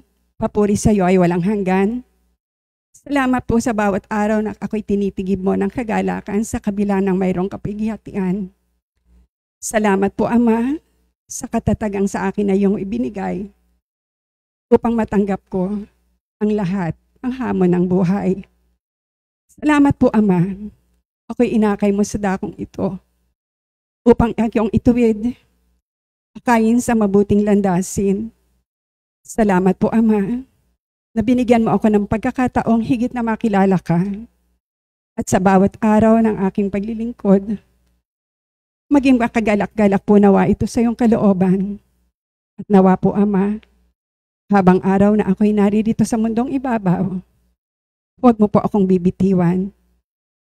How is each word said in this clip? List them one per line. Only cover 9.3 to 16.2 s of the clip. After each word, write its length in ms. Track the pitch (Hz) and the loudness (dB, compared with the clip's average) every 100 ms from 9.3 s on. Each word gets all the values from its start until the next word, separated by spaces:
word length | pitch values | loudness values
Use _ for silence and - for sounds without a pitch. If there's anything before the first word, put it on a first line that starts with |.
| _ _ _ | _ _ _
Salamat 560 | - 220 214 196 196 | -6 -2 0 0 -2
po, 160 | - 220 | -2 0
Ama, 480 | 233 240 226 247 311 - _ _ _ _ | 0 2 0 -2 -6 -10 _ _ _ _
sa 240 | - 247 | -16 -8
katatagang 560 | 226 226 202 - 196 196 | -4 -2 -2 -4 -4 -4
sa 240 | 180 190 | -2 -4
akin 160 | 196 202 | -4 -2
na 80 | |
iyong 240 | 190 202 208 | 0 0 -2
ibinigay 720 | 190 233 247 202 190 180 202 _ _ _ _ _ _ _ _ _ _ _ _ | -4 -6 -6 -8 -8 -8 -12 _ _ _ _ _ _ _ _ _ _ _ _
upang 240 | 233 226 | 0 2
matanggap 480 | 233 220 202 202 190 _ | -2 -2 -2 -2 -4 _
ko 320 | 190 185 208 214 _ _ _ | -6 -4 -6 -12 _ _ _